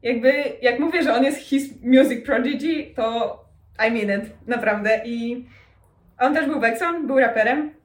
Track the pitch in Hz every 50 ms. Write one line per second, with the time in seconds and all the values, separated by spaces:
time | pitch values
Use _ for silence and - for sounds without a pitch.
0 | - 233 233 233 226 262 269 269 285 254 - - - 247 240 247 294 339 339 349
1 | 311 285 262 240 262 277 269 - - - 277 269 277 - - - - 240 254 262
2 | 269 - 254 233 - - 208 233 254 269 285 - 285 320 320 302 - - - -
3 | 226 226 226 233 226 - - - - _ _ _ _ _ - - 220 226 233 233
4 | 208 202 196 202 - - - - - - 247 240 - 214 208 208 202 214 220 220
5 | 220 233 233 233 233 233 240 254 247 - - - _ _ _ _ _ _ _ _
6 | _ - _ _ 247 269 302 320 302 277 302 269 220 233 226 - 359 339 339 339
7 | 302 240 269 262 262 226 233 226 214 233 262 294 302 302 - _ _